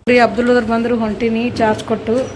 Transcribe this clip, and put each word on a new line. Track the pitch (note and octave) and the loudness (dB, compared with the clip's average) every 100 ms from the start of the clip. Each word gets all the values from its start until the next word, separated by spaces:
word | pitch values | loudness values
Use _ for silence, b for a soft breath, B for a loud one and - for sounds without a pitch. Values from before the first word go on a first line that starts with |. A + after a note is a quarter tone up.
ನೋಡ್ರಿ | - B3 A3+ | 2 4 4
ಅಬ್ದುಲ್ | G3+ A#3+ | 2 2
ಅವ್ರು | B3 A3+ | 2 2
ಬಂದರು, | A3+ A#3 A#3+ | -2 0 0
ಹೊಂಟೀನಿ | A3 G3+ A#3 A3+ A#3+ A#3+ | -2 -2 -2 0 -2 0
ಚಾರ್ಜ್ | A3+ G#3+ - | 0 0 -2
ಕೊಟ್ಟು. | A3 - A#3+ C4 | -4 -2 -2 -2